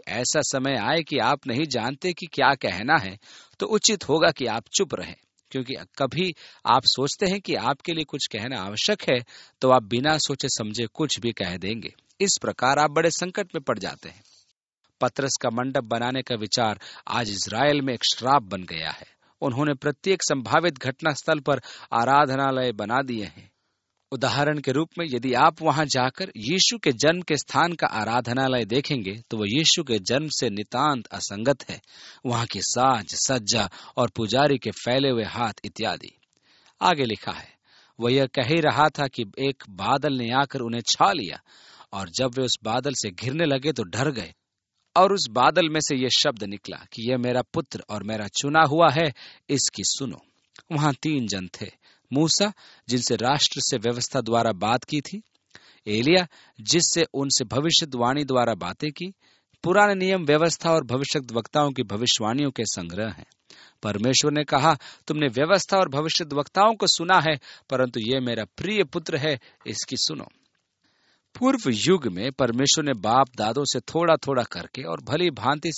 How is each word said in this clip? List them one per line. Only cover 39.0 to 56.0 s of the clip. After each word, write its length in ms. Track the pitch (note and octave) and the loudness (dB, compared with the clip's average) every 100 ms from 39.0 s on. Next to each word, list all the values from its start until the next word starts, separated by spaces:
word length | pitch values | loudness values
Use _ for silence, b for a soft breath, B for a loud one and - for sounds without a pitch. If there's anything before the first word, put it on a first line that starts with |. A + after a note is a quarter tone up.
| C#3 | -4
कि 180 | - G#2 - | -4 -8 -4
एक 240 | C#3 C3 - | -4 -4 -12
बादल 440 | F#2 G2 C3+ D3 | -6 0 2 0
ने 200 | C3 A#2 | -2 0
आकर 260 | B2+ C#3 C3+ | 0 0 -2
उन्हें 220 | A#2 A#2 | -4 -4
छा 300 | - - F3+ | -2 4 4
लिया, 300 | F#3 F#2 - _ B B B B | 2 -4 -10 _ B B B B
और 160 | F#2+ F#2+ | -10 -8
जब 220 | E2+ C3 A#2 | -2 -2 0
वे 60 | |
उस 140 | B2+ - | -2 -2
बादल 300 | G#2+ B2 C3+ | -2 -2 -2
से 180 | B2+ G#2+ | -4 -6
घिरने 340 | F2 A#2 D3 E3 | -6 -6 -2 0
लगे, 280 | C3+ C#3+ | 0 0
तो 100 | D3 | -4
डर 280 | F#2+ G#2 C#3+ | -4 -2 -2
गए। 220 | A#2+ D#2+ - _ _ _ _ _ E3+ | -2 -10 -16 _ _ _ _ _ 4
और 160 | F#3+ | 6
उस 140 | G3 C#3 | 4 -2
बादल 380 | A2+ C3+ D#3+ E3 | 4 4 4 2
में 100 | D#3 | 0
से 160 | - C#3 | 0 0
यह 140 | B2+ | 0
शब्द 340 | - D3+ A#2 | 2 0 -2
निकला 340 | G2+ G2+ - F2 | -10 -10 -12 -16
कि 340 | - - A2+ | -16 -8 -2
यह 60 | B2+ | 0
मेरा 240 | B2 B2 | 0 -2
पुत्र 420 | A#2+ E3 C#3+ - - | -2 -6 -6 -12 -10
और 140 | G#2 | -10
मेरा 240 | G2 A2 G#2 | -6 -6 -6
चुना 340 | - C#3 D#3+ | -4 2 4
हुआ 280 | D3+ D#3 E3 | 4 6 6
है, 220 | C3+ D#3+ - B B - | 6 0 -4 B B -2
इसकी 340 | C#3 - - F#2+ | 0 0 -2 -4
सुनो।" 360 | - C3+ D2+ _ _ _ - _ | -4 -6 -10 _ _ _ -20 _
वहां 220 | D3+ D3+ | 0 0
तीन 340 | C3 D#3+ D3 A2 | 0 -2 -2 -2
जन 200 | G2 F#2 | -6 -8
थे, 240 | - G2 _ b b _ | -12 -16 _ b b _
मूसा, 400 | C3 D#3 - G3+ - B B - | 0 2 2 0 -2 B B -4
जिनसे 260 | B2 - A2+ | -2 0 0
राष्ट्र 440 | A#2+ D3 - C#3+ | 2 2 2 0
से 180 | - B2+ | -2 0
व्यवस्था 440 | A2+ A#2+ - C3+ | 0 -2 -2 -2
द्वारा 300 | A2+ A#2 A2+ | 2 2 2
बात 320 | F#2+ G#2 B2 | 0 0 0
की 180 | - D3+ | 0 -6
थी, 200 | - G#3 - _ _ B B B - | -6 -12 -14 _ _ B B B -4
एलिया, 400 | G#2+ | 0